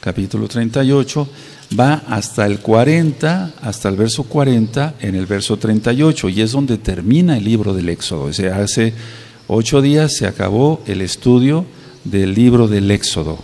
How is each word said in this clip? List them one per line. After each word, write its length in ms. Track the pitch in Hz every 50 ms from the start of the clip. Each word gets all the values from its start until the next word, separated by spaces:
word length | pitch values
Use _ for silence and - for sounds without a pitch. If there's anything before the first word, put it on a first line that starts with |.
Capítulo 480 | - - 90 - 98 98 - 107 107 104
treinta 340 | - 233 233 113 113 139 135
y 80 | 131
ocho, 380 | 139 139 131 127 - 151 147 139 - - - - - - - - - 104
va 240 | 123 139 147 151 - -
hasta 360 | 120 - - - - - 107
el 140 | 101 101 104
cuarenta, 960 | - - 110 113 120 139 156 170 165 160 135 113 - 156 170 190 190 165 147 - -
hasta 260 | 117 101 - - 104
el 60 | 98
verso 300 | 95 107 113 110 - -
cuarenta, 720 | - - 151 139 135 127 117 110 110 117 139 139 160 147 -
en 160 | - 104 95
el 120 | 92 92
verso 300 | 92 104 98 95 - 113
treinta 360 | 101 - 110 104 107 104 117 120
y 100 | 131 151
ocho, 260 | 160 156 - - 95
y 120 | 92 101
es 100 | 110 110
donde 280 | 120 139 139 131 120 104
termina 600 | - - 95 90 85 98 127 160 180 180 151 117
el 60 | 101
libro 280 | 107 117 110 104 101 95
del 160 | 92 87 87
Éxodo. 360 | 85 - - - 90 78 69
O 80 | 71 78
sea, 240 | 95 95 92 92
hace 360 | 98 104 - - - 113 113 113 - - - - - - - - - -
ocho 340 | - - 113 113 - - 139
días 360 | 135 139 147 151 156 147 -
se 100 | - -
acabó 560 | 95 - - 98 92 101 113 135 147 160 151 -
el 140 | - 98 95
estudio 640 | 95 90 - - - 127 123 123 123 135 147 165 180 - - - - - - - -
del 320 | 98 98 98 95 98 95
libro 320 | 107 120 123 120 120 117
del 240 | 110 104 101 98 98
Éxodo. 480 | 101 98 - - - - 78 76 78 -